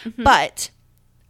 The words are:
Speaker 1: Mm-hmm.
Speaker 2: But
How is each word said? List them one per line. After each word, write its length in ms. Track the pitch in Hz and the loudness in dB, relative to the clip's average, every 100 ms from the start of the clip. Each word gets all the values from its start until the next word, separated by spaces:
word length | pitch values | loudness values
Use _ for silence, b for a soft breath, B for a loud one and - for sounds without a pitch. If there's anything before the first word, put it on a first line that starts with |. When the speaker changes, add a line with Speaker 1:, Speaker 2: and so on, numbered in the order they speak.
| 226 | -16
Speaker 1:
Mm-hmm. 180 | 226 | -4
Speaker 2:
But 460 | 240 196 147 - - _ _ _ _ _ _ | 2 2 0 -8 -14 _ _ _ _ _ _